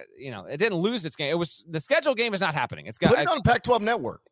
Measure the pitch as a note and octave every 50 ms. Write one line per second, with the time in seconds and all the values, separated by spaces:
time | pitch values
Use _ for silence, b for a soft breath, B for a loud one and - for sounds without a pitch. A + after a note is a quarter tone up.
0 | - - _ - C3 C3+ A#2 G2 F2 F2 B2+ D3+ G3+ A3+ G3 E3 E3+ A3 B3 A3+
1 | D#3+ D#3 - - D3+ C#3 D#3+ E3+ E3+ - - - - E3 E3 D#3+ - - C4+ E4
2 | C#4 D4 C4 G#3+ A#3+ A#3 G3+ F#3 G3 E3 D3 C#3+ B2 - - D2+ D2 F#2 A2 -
3 | F3 E3 A#3 - D4 - E4 C#4+ F3+ A3+ A#3+ A#3 - A#3+ B3 A3+ G#3 A3 A#3+ G#3
4 | C3 A2 - - _ _